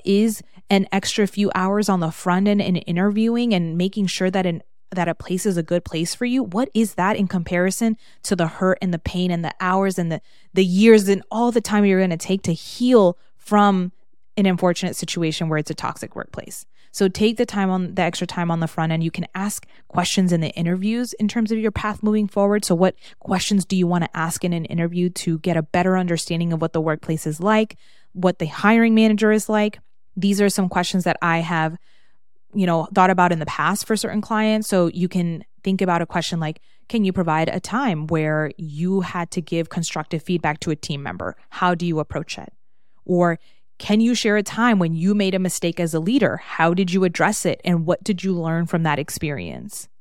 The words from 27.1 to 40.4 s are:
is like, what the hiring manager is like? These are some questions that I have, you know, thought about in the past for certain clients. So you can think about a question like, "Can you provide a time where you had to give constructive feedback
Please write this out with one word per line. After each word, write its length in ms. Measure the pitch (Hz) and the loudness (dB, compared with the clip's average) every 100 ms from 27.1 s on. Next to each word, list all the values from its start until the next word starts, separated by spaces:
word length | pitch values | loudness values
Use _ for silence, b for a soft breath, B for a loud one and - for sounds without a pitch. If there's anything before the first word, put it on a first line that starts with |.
| 160 156 | -4 -4
is 140 | 151 | -2
like, 360 | 196 220 220 - b b b | 2 2 0 -6 b b b
what 260 | 185 180 - | -2 0 0
the 80 | 156 | -6
hiring 480 | - 202 226 226 | 2 4 6 6
manager 380 | 220 220 208 214 | 6 6 4 4
is 160 | 214 - | 2 2
like? 320 | 214 214 - - - - 190 | 0 0 -4 -20 -20 -14 -2
These 240 | 196 196 | 0 2
are 100 | 202 | 2
some 180 | 196 185 | 2 0
questions 360 | 185 175 185 | 0 0 0
that 120 | 175 - | 0 -2
I 160 | 175 165 | 0 0
have, 400 | 165 165 160 170 - - - - - - - | 0 -2 -2 -4 -18 -20 -20 -20 -20 -20 -8
you 140 | 208 180 | 0 2
know, 220 | 165 156 | 2 2
thought 180 | 196 185 | 4 4
about 200 | 185 175 | 6 4
in 80 | 165 | 2
the 80 | 147 | -4
past 400 | - 151 202 - | -2 -2 -2 -2
for 100 | 214 | -2
certain 240 | 226 214 | -2 -4
clients. 460 | - 214 214 214 214 | -2 -2 0 0 0
So 220 | 190 170 | 2 2
you 200 | 175 175 | 0 -2
can 360 | 180 170 165 - - | 0 -2 -6 -12 -8
think 180 | 196 190 | -4 -2
about 220 | 185 170 | 0 0
a 40 | 165 | 0
question 340 | 175 - 170 | -4 -4 -4
like, 200 | 156 156 - - - | -4 -6 -16 -20 -6
"Can 160 | 233 | -2
you 80 | 196 | 0
provide 360 | 190 165 156 160 | 0 0 0 0
a 120 | - | -4
time 480 | - 220 285 156 156 | -4 -2 -2 -2 -2
where 420 | 160 156 156 151 - | -2 0 0 -2 -6
you 440 | 156 147 180 196 | -12 -6 -2 -2
had 280 | 170 180 170 | -2 -6 -6
to 100 | - | -8
give 280 | 151 165 165 | -4 -4 -4
constructive 540 | 175 165 160 151 160 | -4 -6 -6 -6 -6
feedback 360 | - 175 | -4 -2